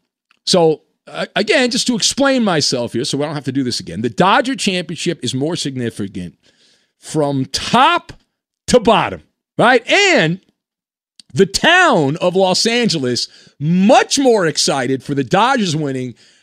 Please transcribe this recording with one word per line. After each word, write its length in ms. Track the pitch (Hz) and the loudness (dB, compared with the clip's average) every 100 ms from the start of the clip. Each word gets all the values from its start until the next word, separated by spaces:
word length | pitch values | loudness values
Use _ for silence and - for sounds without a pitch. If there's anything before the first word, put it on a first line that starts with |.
| _ _ _ _ | _ _ _ _
So, 360 | - 180 160 147 _ _ - | -2 2 2 0 _ _ -16
uh, 180 | 151 202 | -12 -6
again, 360 | 180 220 311 247 | -4 0 2 0
just 160 | 240 - | -2 -2
to 80 | |
explain 480 | 220 - - 277 262 | -2 -2 0 0 2
myself 480 | 208 156 - 127 117 | 0 0 -2 -4 -4
here, 120 | 117 | -6
so 120 | 147 139 | -4 -4
I 40 | |
don't 100 | 147 | -4
have 100 | 147 | -6
to 60 | 135 | -6
do 100 | 131 | -4
this 160 | 123 - | -4 -6
again. 220 | 90 85 | -8 -6
The 80 | 117 | -4
Dodger 460 | - 185 247 254 | 2 2 2 0
championship 640 | 240 202 180 175 165 175 160 | -4 -4 -4 -6 -6 -6 -6
is 100 | 123 | -6
more 220 | 131 151 | -4 -4
significant 800 | 175 147 127 117 - 101 95 87 - _ _ _ _ _ _ | -4 -8 -6 -8 -6 -10 -10 -12 -16 _ _ _ _ _ _
from 460 | - 160 143 139 | -6 -4 -2 -2
top 680 | 127 - - 233 302 339 - - _ _ _ _ - | -6 -8 0 2 4 2 -4 -18 _ _ _ _ 0
to 120 | 240 | 2
bottom, 440 | 214 190 117 82 _ _ _ - | 4 2 0 -8 _ _ _ 0
right? 320 | 214 254 - | 2 2 2
And 520 | 349 392 285 160 185 _ _ _ _ _ _ _ _ _ | 2 2 2 2 -2 _ _ _ _ _ _ _ _ _
the 120 | 131 | 0
town 720 | 196 - 302 359 339 202 139 156 | 2 2 2 4 4 2 0 0
of 180 | 180 | 0
Los 300 | 180 185 180 | 2 2 2
Angeles, 640 | 220 240 220 156 123 120 - - _ _ | 0 0 0 -2 -2 -4 -6 -14 _ _
much 640 | 147 180 202 339 453 277 | -2 2 4 4 4 2
more 260 | 262 220 | 2 2
excited 560 | 160 - - 139 127 135 | 0 -2 -2 -2 -2 -4
for 140 | - | -4
the 80 | 139 | -4
Dodgers 520 | 127 185 240 269 190 | 0 2 2 0 -2
winning 400 | 151 147 131 127 - _ _ | -4 -4 -6 -10 -12 _ _